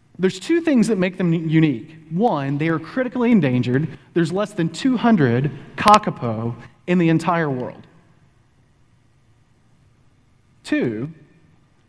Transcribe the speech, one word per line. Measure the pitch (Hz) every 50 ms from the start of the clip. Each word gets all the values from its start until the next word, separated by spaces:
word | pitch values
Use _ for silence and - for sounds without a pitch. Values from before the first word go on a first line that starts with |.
| _ _ - -
There's | 180 190 - -
two | - - 330 339
things | 330 330 285 240 208
that | 226 226
make | 190 180 185 180
them | - 190 170 165
unique. | 175 160 165 156 160 160 151 131 110 - - - - - -
One, | 160 180 233 240 170 143 135 139 143
they | 143 160
are | 165 165 151
critically | 160 - - 262 254 247 - 247 233 233
endangered. | 240 202 147 131 127 127 117 123 123 139 160 151 - - - _ -
There's | 170 170 147
less | 175 196 208 202 -
than | - 165 165
two | - - - 269 254
hundred | 214 - 233 226 175 139 120 117 123 139 123 - - - - -
kakapo | - - 214 208 208 - - 143 - 127 117 110 110 113 117 120 - - - _ _ _
in | - 180
the | 180 170 165
entire | 165 160 160 185 170 170 160 147
world. | 131 123 120 101 - - - - _ _ _ _ _ _ _ _ _ _ _ _ _ _ _ _ _ _ _ _ _ _ _ _ _ _ _ _ _ _ _ _ _ _ _ _ _ _ _ _ _ _ _ _ _ _ _ _ _ _ _ _ _ _ -
Two, | - 302 302 208 127 107 107 127 160 165 - - - _ _ _ _ _ _ _ _ _ _ _